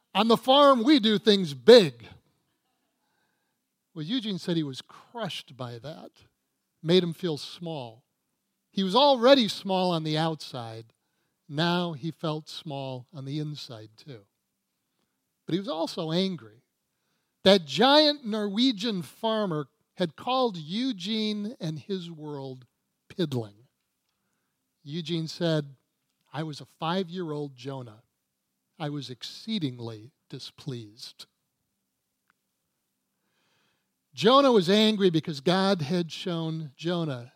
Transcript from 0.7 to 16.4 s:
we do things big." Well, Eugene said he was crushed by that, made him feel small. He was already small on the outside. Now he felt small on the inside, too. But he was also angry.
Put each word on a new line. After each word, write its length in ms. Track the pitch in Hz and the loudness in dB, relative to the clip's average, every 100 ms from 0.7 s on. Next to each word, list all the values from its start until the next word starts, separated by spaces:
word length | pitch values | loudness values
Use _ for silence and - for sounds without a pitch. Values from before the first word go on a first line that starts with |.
| 254 | 6
we 160 | 226 294 | 6 4
do 180 | 220 208 | 4 2
things 380 | 220 202 170 135 | 2 2 0 2
big." 520 | 156 240 160 - - - _ _ _ _ _ _ _ _ _ _ _ _ _ _ _ _ _ 165 | 10 10 8 -2 -18 -20 _ _ _ _ _ _ _ _ _ _ _ _ _ _ _ _ _ -12
Well, 100 | 151 | -6
Eugene 320 | 254 214 180 | -4 -4 -6
said 200 | - 165 | -2 -2
he 40 | |
was 220 | 143 131 | -2 -8
crushed 720 | - - - 240 196 - - 123 | -16 -20 -18 -10 -8 -10 -14 -14
by 220 | 123 120 | -14 -12
that, 320 | 135 180 - _ _ _ _ _ _ _ | -16 -16 -20 _ _ _ _ _ _ _
made 180 | 160 185 | 4 4
him 120 | 175 | 4
feel 240 | 156 180 143 | -4 -6 -6
small. 680 | - - 170 151 120 117 _ _ _ _ _ _ _ | -10 -12 -12 -10 -12 -16 _ _ _ _ _ _ _
He 140 | - | -4
was 100 | 190 | 0
already 540 | 214 285 254 240 277 202 | 4 6 6 6 6 4
small 420 | - 196 185 180 | -4 -4 0 0
on 140 | 170 | -2
the 160 | 156 151 | -2 -2
outside. 760 | 160 156 - 131 113 113 113 _ _ _ _ _ - | -2 -4 -10 -12 -12 -14 -18 _ _ _ _ _ -10
Now 440 | 147 170 175 175 | -2 0 0 -4
he 180 | 143 160 | -6 -10
felt 360 | - 165 156 156 | -8 -6 -6 -10
small 600 | - 160 139 135 127 120 | -16 -12 -10 -8 -10 -14
on 140 | 147 135 | -14 -10
the 140 | 151 | -8
inside, 500 | 151 143 - 110 107 110 | -8 -10 -14 -18 -18 _
too. 220 | 151 113 101 _ _ _ _ _ _ _ _ _ _ _ - | -20 -20 _ _ _ _ _ _ _ _ _ _ _ _ -6
But 60 | |
he 60 | 175 | -6
was 100 | 202 | -6
also 420 | 320 311 - 160 | -6 -6 -6 -4
angry. 500 | 170 190 175 | -2 -2 -6